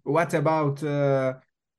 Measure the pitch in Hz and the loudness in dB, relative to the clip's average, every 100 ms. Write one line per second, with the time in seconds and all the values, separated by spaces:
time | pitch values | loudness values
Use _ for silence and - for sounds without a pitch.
0 | - 147 170 170 147 160 147 139 151 143 | -2 0 0 0 2 2 0 -2 -4 0
1 | 139 135 131 131 _ _ _ | 2 2 0 -4 _ _ _